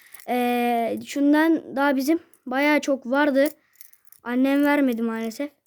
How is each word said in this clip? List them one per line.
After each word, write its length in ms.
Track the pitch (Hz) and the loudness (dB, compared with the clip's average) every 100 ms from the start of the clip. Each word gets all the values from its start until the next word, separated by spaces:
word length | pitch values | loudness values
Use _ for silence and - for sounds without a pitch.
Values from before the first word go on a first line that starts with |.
| - - - | -20 -16 -6
E, 680 | 247 247 240 240 233 226 220 233 | -2 0 0 0 0 -2 -6 -6
şundan 720 | 285 285 302 330 320 - 247 | 0 2 4 4 0 -2 -2
daha 200 | 277 269 | 0 0
bizim 240 | 262 330 - _ - | 0 -2 -4 _ -6
bayağı 340 | 254 294 294 | -2 2 2
çok 260 | 285 269 240 | 0 -4 -2
vardı. 420 | 269 294 269 294 - _ - - _ _ _ | 0 2 2 0 -2 _ -20 -20 _ _ _
Annem 400 | 240 247 269 277 | -6 0 2 2
vermedi 380 | 285 294 269 226 | 2 2 0 0
maalesef. 500 | 226 226 226 220 294 _ | -4 -4 -8 -8 -10 _